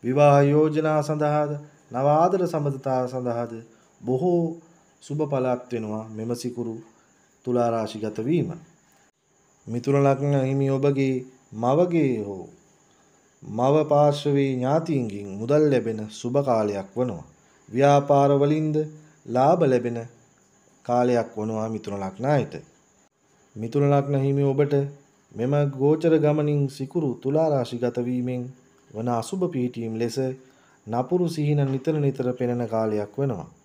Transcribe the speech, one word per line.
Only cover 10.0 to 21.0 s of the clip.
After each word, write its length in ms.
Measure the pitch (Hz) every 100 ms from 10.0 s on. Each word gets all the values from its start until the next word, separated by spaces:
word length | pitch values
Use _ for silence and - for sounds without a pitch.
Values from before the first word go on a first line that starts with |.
| 139 135 143 139
හිමි 300 | 131 135 139
ඔබගේ 460 | 135 143 139 135 131 123 _ _
මවගේ 600 | 107 120 143 180 170 139 113
හෝ 220 | 101 95 85 85 _ _ _ _ _ _ _ _
මව 320 | - 104 127 151
පාර්ශවයේ 680 | 147 147 147 143 147 143 139
ඥාතීන්ගෙන් 760 | 127 127 156 170 143 117 101 101 98
මුදල් 280 | 113 147 151
ලැබෙන 340 | 131 113 110 107
සුබ 260 | - 123 135
කාලයක් 460 | 139 113 107 98 95
වනවා. 320 | 117 123 87 76 _ _ _ -
ව්‍යාපාර 640 | 113 139 143 143 139 143
වලින්ද 420 | 143 143 156 156 151 151 - - _
ලාභ 380 | - 120 135 175
ලැබෙන 360 | 151 123 117 117 117 - _ _ _ _ _ _
කාලයක් 440 | - 120